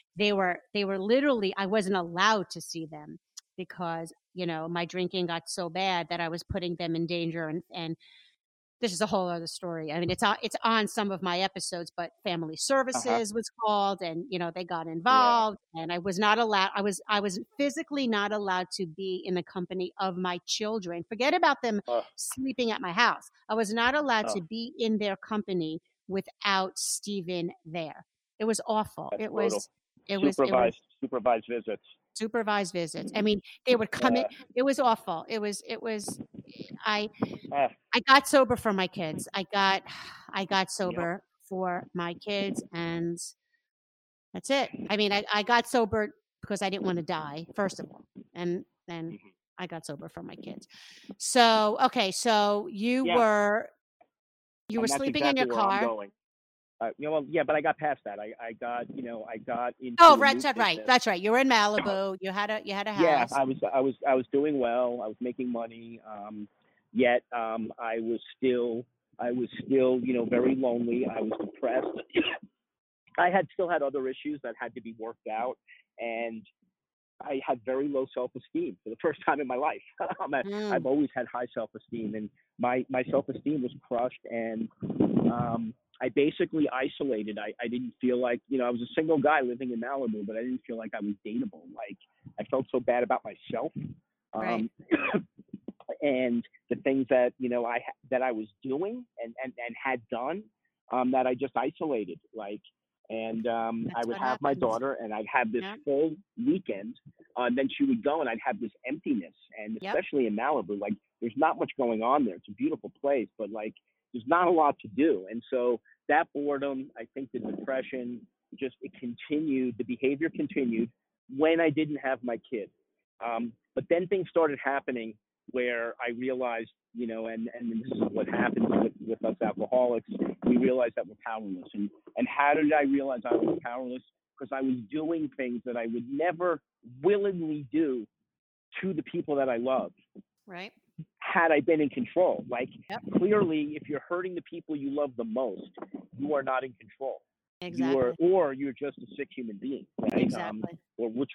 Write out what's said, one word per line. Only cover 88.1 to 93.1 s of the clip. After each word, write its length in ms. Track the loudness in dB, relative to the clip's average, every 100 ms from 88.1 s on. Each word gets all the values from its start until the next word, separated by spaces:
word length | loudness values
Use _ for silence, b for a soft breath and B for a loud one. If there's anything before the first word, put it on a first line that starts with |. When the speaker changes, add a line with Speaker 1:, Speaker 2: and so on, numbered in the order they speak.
| 2
Speaker 2:
like, 220 | 2 -2 -2
you 120 | 0
know, 60 | 0
I 40 |
was 120 | -2
a 120 | -2 -2
single 220 | 2 4
guy 220 | 6 4
living 300 | 2 -2 -4
in 100 | -4
Malibu, 440 | -4 -2 -2 -2 -4
but 100 | -4
I 40 |
didn't 180 | -4 -6 -6
feel 100 | -8
like 140 | -8
I 60 | -6
was 160 | -6 -6 -6
dateable. 380 | -4 -6 -8 -18 -14
Like, 220 | -12 -14 _ B B -12
I 40 | -4
felt 220 | -4 -2
so 80 | -2
bad 220 | 2 2
about 200 | 2